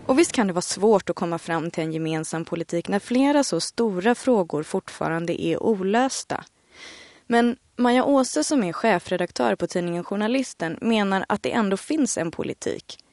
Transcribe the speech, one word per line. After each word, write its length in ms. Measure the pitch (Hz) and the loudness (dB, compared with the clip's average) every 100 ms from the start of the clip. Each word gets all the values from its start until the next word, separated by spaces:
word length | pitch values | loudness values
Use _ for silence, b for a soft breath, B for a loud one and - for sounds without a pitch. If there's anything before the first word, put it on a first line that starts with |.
| - | 0
Och 120 | 269 | 4
visst 140 | 339 | 4
kan 140 | - 196 | 2 0
det 60 | |
vara 100 | 175 | 0
svårt 480 | - - 208 202 - | -4 0 4 4 2
att 60 | 170 | -4
komma 220 | 175 165 | -2 -4
fram 320 | - 165 160 | -2 -2 -2
till 140 | 170 | -4
en 80 | 160 | -4
gemensam 520 | 160 160 160 156 160 | -2 -2 -4 -4 -6
politik 440 | 165 170 165 175 - | -4 -6 -2 -4 -2
när 100 | 196 | -4
flera 460 | - 240 277 294 | 0 2 4 4
så 160 | 269 165 | 2 -2
stora 540 | - - 233 180 202 | -4 -2 0 2 0
frågor 480 | 240 - 226 170 147 | 2 2 2 2 -2
fortfarande 800 | 156 190 - - 156 165 170 - | -4 -6 -6 -6 -2 -2 -2 -2
är 200 | 170 160 | -2 0
olösta. 800 | - 208 190 220 262 - - - - B B B B B B B B | 0 0 0 2 0 -2 -6 -8 -8 B B B B B B B B
Men 300 | 233 240 - _ - | 2 2 0 _ 0
Maja 280 | 247 247 | 4 4
Åse, 400 | - 277 254 302 | 4 4 2 0
som 200 | 302 294 | 0 2
är 80 | 185 | 0
chefredaktör 840 | 165 226 175 - 180 175 - 240 196 | 0 2 2 0 -4 -4 -2 0 0
på 100 | 175 | -2
tidningen 380 | 185 175 170 | -2 -2 -4
Journalisten, 720 | 170 196 214 262 254 - 165 165 | -4 -4 0 0 -2 -6 -8 -4
menar 440 | 226 220 202 190 - | 0 2 2 0 0
att 140 | 202 | -2
det 100 | - | 0
ändå 240 | 247 202 190 | 0 0 -2
finns 420 | - 311 254 - | -2 0 0 0
en 120 | 165 | -4
politik 680 | - - - - - - - b | -6 -8 -6 -6 -6 -10 -20 b